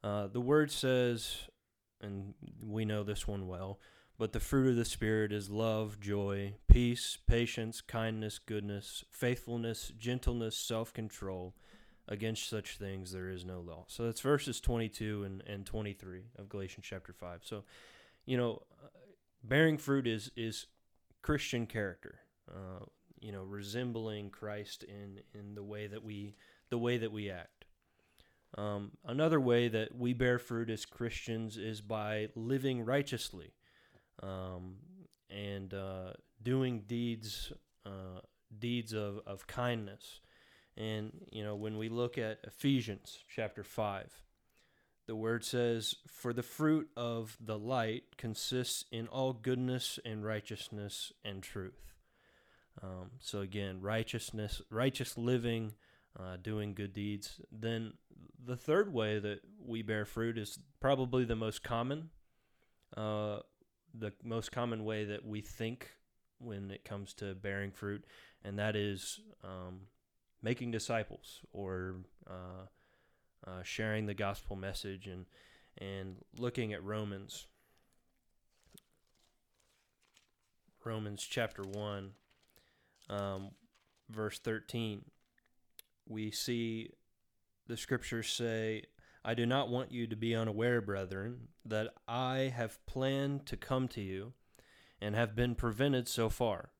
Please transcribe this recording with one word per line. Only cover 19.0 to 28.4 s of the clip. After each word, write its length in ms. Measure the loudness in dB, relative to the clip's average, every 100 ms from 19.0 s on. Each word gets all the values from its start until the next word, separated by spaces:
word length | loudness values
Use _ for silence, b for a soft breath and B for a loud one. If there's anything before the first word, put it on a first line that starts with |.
| -20 -20 _ _
bearing 340 | 2 6 8 6
fruit 300 | 4 4 4
is, 240 | 0 -2 -4
is 320 | -4 -4 -10 _ _ _ _ _
Christian 460 | 0 2 2 0 0
character, 520 | -2 -4 -4 -14 -18 _ _ -16
uh, 360 | -12 -10 -12 -14 _ _ -16
you 120 | -10
know, 120 | -8
resembling 840 | -8 -8 -4 -2 -2 -2 -4 -4 -8
Christ 540 | -8 -8 -6 -8 -12
in, 380 | -12 -12 -12 -14 -16
in 220 | -14 -12 -10
the 80 |
way 240 | -8 -6 -6
that 160 | -8
we, 320 | -8 -8 -8 -12 B B B
the 80 | 0
way 200 | 2 2
that 140 | 0
we 180 | -2 -4
act. 360 | -6 -10 _ -20 _ b b b b b b